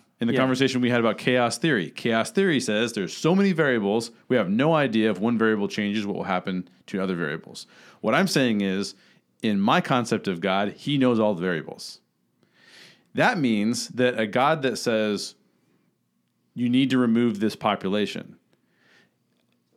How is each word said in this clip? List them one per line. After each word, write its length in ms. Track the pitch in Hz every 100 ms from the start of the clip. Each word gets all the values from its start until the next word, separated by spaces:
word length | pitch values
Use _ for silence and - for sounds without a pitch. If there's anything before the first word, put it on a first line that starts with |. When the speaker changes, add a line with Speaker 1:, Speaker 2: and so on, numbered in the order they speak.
| _ -
Speaker 1:
In 80 | 117
the 60 |
Speaker 2:
Yeah. 60 | 123
Speaker 1:
conversation 400 | 131 127 135 127
we 80 | 120
had 80 | 120
about 180 | 113 104
chaos 400 | - 123 120 -
theory, 320 | 165 117 78
chaos 400 | - 123 113 110
theory 300 | - 196 139
says 340 | - 107 117
there's 220 | 107 87 -
so 180 | 156
many 200 | 190 196
variables, 580 | 160 143 120 98 113 113 - -
we 80 | 127
have 140 | 92
no 240 | 107 151 160
idea 340 | 135 110 110
if 100 | 104
one 180 | 113 117
variable 300 | 110 107 101
changes 380 | - 104 107 101
what 100 | 92
will 80 | 98
happen 420 | 92 95 92 - _ -
to 140 | 98
other 140 | 95 87
variables. 500 | 78 78 - - - - - -
What 120 | 107
I'm 140 | 139 190
saying 340 | 156 127 104
is, 320 | 98 95 95 - _ _ _ _
in 180 | 110 98
my 220 | 104 170
concept 460 | 180 131 113 113 101
of 120 | 85
God, 340 | 92 95 101
he 240 | - 143 143
knows 200 | 127 113
all 140 | 107
the 80 | 90
variables. 600 | 92 82 - - - - _ _ _ _ _ _ _ - - _ _ 123
That 240 | 190 208
means 480 | 127 107 107 120 -
that 300 | 113 123 110
a 80 | 107
God 340 | 120 139 160
that 160 | 131 107
says, 560 | 123 110 107 98 - - _ _ _ _ _ _ _ _ _ _ _
"You 160 | 120 120
need 220 | 127 135
to 80 | 127
remove 400 | 123 113 120 101
this 160 | 107 -
population," 800 | 110 98 95 104 101 - - - _ _ _ _ _ _ _ _ _ _ _ _ _